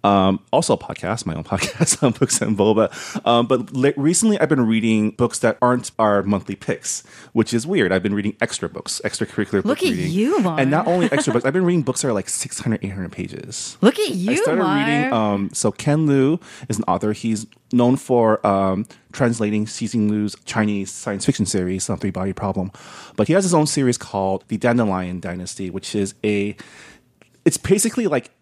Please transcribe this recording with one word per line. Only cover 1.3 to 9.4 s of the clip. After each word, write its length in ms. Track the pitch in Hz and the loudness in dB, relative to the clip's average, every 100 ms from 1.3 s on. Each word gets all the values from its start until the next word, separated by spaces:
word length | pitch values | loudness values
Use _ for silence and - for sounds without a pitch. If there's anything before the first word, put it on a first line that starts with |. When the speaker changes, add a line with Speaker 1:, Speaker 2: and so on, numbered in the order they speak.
Speaker 1:
own 100 | 80 | -8
<laughs> 80 | 90 | -4
podcast, 500 | 92 - - 170 - | -4 -4 -2 -2 2
um, 100 | 131 | 0
Books 280 | - 131 - | 2 0 0
and 160 | 107 104 | -2 2
Boba. 320 | 104 107 104 - - - - | 4 4 2 -2 -10 -4 2
Um, 200 | 120 120 | 2 4
but 240 | 131 107 | 0 0
le-, 180 | 131 139 135 | 0 0 2
recently 420 | 143 180 220 208 | 0 2 2 2
I've 80 | 156 | 2
been 160 | 143 113 | 2 2
reading 440 | 110 113 110 107 | 2 2 2 2
books 300 | - 120 - | 0 -2 2
that 180 | 117 - | -2 2
aren't 300 | 123 123 113 - | 2 2 -2 0
our 240 | 110 101 | 4 4
monthly 340 | 98 101 - 98 | 2 -2 -2 -8
picks, 460 | - - - - - - - | -6 -6 -6 -10 -12 -20 -2
which 180 | 113 113 | 0 2
is 140 | 117 143 | 0 0
weird. 260 | 190 92 | 0 2
I've 100 | 95 | 2
been 120 | 98 | 0
reading 200 | 104 104 - | -2 -4 -4
extra 260 | 120 - - | -6 -4 -8
books, 320 | - - - | -8 -10 -6
extracurricular 520 | 104 - - - | -6 -4 -6 -4